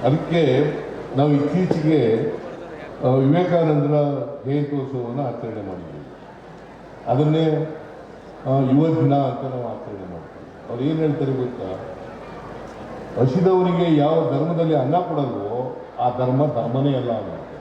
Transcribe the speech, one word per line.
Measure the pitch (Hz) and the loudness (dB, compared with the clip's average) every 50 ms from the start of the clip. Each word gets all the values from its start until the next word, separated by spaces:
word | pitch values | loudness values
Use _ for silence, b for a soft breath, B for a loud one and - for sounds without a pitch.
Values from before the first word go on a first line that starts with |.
| 123 | 2
ಅದಕ್ಕೆ | 127 143 165 - - 165 170 156 135 127 139 147 151 - - - - - - - - - | 2 2 2 0 0 2 4 4 4 4 4 2 2 0 -4 -8 -8 -10 -10 -10 -4 0
ನಾವು | 131 143 147 | 2 4 4
ಇತ್ತೀಚೆಗೆ, | 147 139 143 147 165 185 185 160 160 160 151 156 160 147 120 110 - - - - - - - - - - - - - - - - - - - | 4 4 2 2 2 2 2 2 0 2 2 4 4 4 4 4 2 2 0 -2 -4 -6 -10 -12 -12 -12 -12 -14 -14 -14 -14 -14 -10 -2 0
ಆ, | 127 127 | 2 4
ವಿವೇಕಾನಂದರ | 135 135 135 156 180 180 160 170 170 165 156 151 147 143 143 151 147 147 143 139 135 - 87 - - 110 | 4 6 6 6 4 4 4 4 4 4 4 4 2 4 4 4 4 2 2 0 -2 -4 -8 -8 -8 -4
ಜಯಂತ್ಯೋತ್ಸವವನ್ನು | 131 143 147 147 143 147 139 127 - 135 127 117 117 120 139 143 | -2 0 0 0 0 -2 -4 -4 -4 -6 -6 -6 -4 -4 -4 -4
ಆಚರಣೆ | 120 117 - 117 113 107 104 98 98 | -4 -6 -6 -8 -8 -8 -8 -8 -10
ಮಾಡಿದ್ದೀವಿ. | 92 87 85 80 73 73 71 - - - - - - - - - - - - - - - - - - - - | -10 -12 -12 -14 -14 -14 -14 -16 -18 -18 -18 -18 -18 -18 -18 -18 -18 -18 -18 -20 -20 -20 -18 -18 -18 -12 -4
ಅದನ್ನೇ, | - 120 131 151 151 156 160 160 156 151 156 - - - - - - - - - - - - - - - - - | -2 2 4 4 4 4 4 4 2 2 0 -2 -4 -6 -12 -14 -16 -16 -18 -18 -18 -18 -20 -18 -18 -18 -10 -2
ಆ, | 135 135 139 | 0 2 2
ಯುವ | 131 123 131 147 160 | 4 4 6 6 6
ದಿನ | 165 156 160 139 139 143 | 4 4 4 4 4 4
ಅಂತ | 143 135 127 123 - | 4 2 0 -2 -4
ನಾವು | 135 131 127 123 120 113 | -6 -6 -6 -6 -6 -8
ಆಚರಣೆ | 107 - - - 104 98 92 90 | -8 -10 -10 -12 -12 -12 -12 -12
ಮಾಡ್ತೀವಿ. | 87 85 - - - - - - - - - - | -14 -14 -14 -16 -18 -18 -18 -18 -18 -18 -12 -10
ಅವ್ರು | - 123 131 | -6 -2 0
ಏನ್ | 151 160 160 | 0 0 2
ಹೇಳ್ತಾರೆ | 160 151 139 131 139 135 | 2 0 2 0 0 0
ಗೊತ್ತಾ? | 131 127 127 120 120 117 - - - - - - - - - - - - - - - - - - - - - - - - - - - - - - - - | 0 0 -2 -4 -4 -6 -8 -8 -8 -8 -10 -12 -12 -14 -14 -14 -14 -14 -14 -14 -14 -14 -14 -14 -14 -14 -14 -14 -14 -14 -14 -12 -12 -12 -12 -8 0 0
"ಹಸಿದವನಿಗೆ | 127 135 - 185 180 190 185 185 180 180 170 170 175 170 156 | 2 2 4 4 4 6 6 6 4 4 2 2 4 4 6
ಯಾವ | 147 143 151 165 165 156 - | 6 6 4 4 4 2 2
ಧರ್ಮದಲ್ಲಿ | 139 139 151 170 170 165 170 160 156 | 0 0 0 0 0 0 2 2 2
ಅನ್ನ | 143 127 135 160 | 2 2 2 2
ಕೊಡಲ್ವೋ | 180 180 - 160 147 139 123 113 101 101 104 113 123 131 - - - - - - - | 2 0 0 -2 -2 -2 -2 -2 -4 -4 -4 -4 -4 -4 -6 -8 -10 -14 -14 -6 -2
ಆ | 120 123 123 127 | 0 0 0 0
ಧರ್ಮ | 127 127 127 135 147 | 0 2 4 4 2
ಧರ್ಮನೇ | 151 - 117 113 117 123 135 143 143 135 | 2 2 -2 -2 0 0 2 2 2 2
ಅಲ್ಲ" | 127 117 120 113 - | 0 0 -2 -2 -4
ಅನ್ನೋದು. | 95 95 - - - - - - | -4 -8 -10 -12 -12 -14 -16 -16